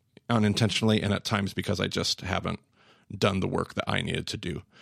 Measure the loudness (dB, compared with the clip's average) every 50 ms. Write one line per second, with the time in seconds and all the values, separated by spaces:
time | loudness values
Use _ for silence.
0 | _ _ _ -16 _ 0 2 4 4 4 4 4 2 2 2 2 4 4 4 4
1 | 2 0 -2 -2 -2 -2 0 0 0 -2 -4 -4 -2 -2 -2 0 -2 -2 -2 -2
2 | 0 -2 -2 -2 -2 -2 -2 -2 -2 -4 -6 -6 _ _ _ _ _ _ _ _
3 | _ _ -2 0 2 2 2 2 0 0 -2 -2 -4 -4 -4 -4 -2 -2 -2 -2
4 | -2 -2 -4 -4 -4 -6 -8 -8 -6 -8 -8 -8 -10 _ _ -20